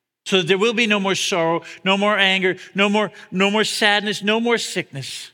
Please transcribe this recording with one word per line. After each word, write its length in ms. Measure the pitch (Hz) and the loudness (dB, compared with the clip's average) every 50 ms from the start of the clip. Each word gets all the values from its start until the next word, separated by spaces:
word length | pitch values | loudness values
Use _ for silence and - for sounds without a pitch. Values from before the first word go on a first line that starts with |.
| _ _ _ _ _ | _ _ _ _ _
So 140 | - 196 185 | -2 0 0
that 80 | 175 151 | 2 2
there 100 | 196 185 | 2 2
will 160 | 208 240 226 | 2 2 2
be 120 | 220 240 | 2 2
no 140 | 214 214 208 | 2 2 0
more 160 | 190 196 185 | 0 0 -2
sorrow, 460 | - - - 202 170 165 165 170 165 - - - - - | -2 -2 -2 0 0 0 0 0 -2 -4 -8 -14 -4 -2
no 100 | 185 196 196 | 0 0 2
more 200 | 202 208 208 196 | 2 2 2 2
anger, 400 | 196 190 190 190 185 185 175 - - - - | 2 2 2 2 0 0 -2 -4 -8 -8 -2
no 140 | 190 202 208 | 0 2 2
more, 200 | 202 214 208 185 - - - - | 2 0 0 -2 -6 -12 -16 -8
no 180 | - 185 196 202 | -2 0 0 2
more 140 | 202 214 208 | 2 2 0
sadness, 580 | - - - 226 208 202 208 202 214 190 - | 0 0 2 2 2 2 2 0 -2 -6 -4
no 200 | 185 208 220 226 | -2 0 0 0
more 160 | 233 233 233 220 | 0 0 0 -2
sickness. 760 | - - - 185 147 - 143 135 127 - - - - - | -2 -4 -6 -8 -8 -8 -10 -12 -12 -12 -12 -14 -14 -18